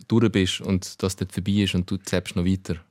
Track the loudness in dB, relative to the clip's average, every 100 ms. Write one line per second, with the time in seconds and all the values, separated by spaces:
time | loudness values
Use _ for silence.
0 | 0 4 4 4 0 0 -2 -2 -2 -4
1 | -4 -2 -6 -4 0 2 2 0 -2 -6
2 | -2 -2 -2 -2 0 0 -2 -8 -4